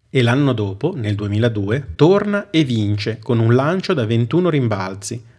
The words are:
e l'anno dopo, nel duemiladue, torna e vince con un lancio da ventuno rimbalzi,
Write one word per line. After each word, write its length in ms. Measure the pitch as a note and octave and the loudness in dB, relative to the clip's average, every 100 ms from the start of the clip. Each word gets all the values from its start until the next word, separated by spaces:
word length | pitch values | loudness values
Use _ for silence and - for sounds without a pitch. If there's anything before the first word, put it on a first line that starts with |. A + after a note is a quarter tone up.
| _ | _
e 120 | C3+ | 0
l'anno 300 | A#2 B2+ C#3+ | 2 2 2
dopo, 400 | A2+ G2+ G2 D3 | 0 -4 -4 -6
nel 220 | D3 G#2 G#2 | -4 -4 -4
duemiladue, 800 | G#2 G#2 A#2+ G#2+ G2 C3 - - | -2 0 0 0 -2 -4 -4 2
torna 540 | D#3 G3+ G#3 G3+ - | 4 4 2 -4 -2
e 140 | D#3+ C#3 | 0 0
vince 540 | A#2 G2+ G#2 A2+ G#2+ | 0 0 -2 -4 -6
con 200 | - A#2 | -2 2
un 160 | A2+ B2 | 4 4
lancio 380 | C#3+ F#3 - | 2 -2 -2
da 120 | E3+ A2 | -2 0
ventuno 440 | A#2 A#2 D#3+ F3+ | 0 0 0 0
rimbalzi, 720 | D3+ A#2+ G2+ F#2+ G2 - A#2 - | 0 0 -2 -6 -8 -10 -12 -14